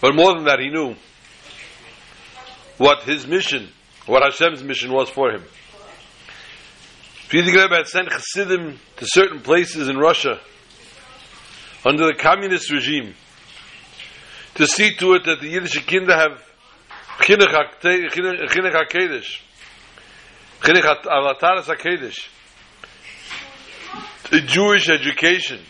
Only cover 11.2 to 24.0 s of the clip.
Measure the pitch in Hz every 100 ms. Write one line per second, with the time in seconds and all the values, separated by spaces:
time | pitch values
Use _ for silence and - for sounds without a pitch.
11.2 | - - - - - - 123 147 160 147
12.2 | 156 190 196 180 - 147 123 151 110 90
13.2 | - - - - - - - - - -
14.2 | - - - - 151 - 214 - 185 180
15.2 | 175 156 147 175 175 151 131 180 185 165
16.2 | 156 143 - _ _ - _ - - -
17.2 | - 202 196 156 147 - 180 180 170 175
18.2 | 185 180 147 170 185 160 156 175 185 135
19.2 | 101 - - _ - - - - - -
20.2 | - - - - 156 175 151 147 190 147
21.2 | 139 135 165 185 151 160 165 175 123 -
22.2 | - - - - - _ - - - -
23.2 | - - 277 269 - - - -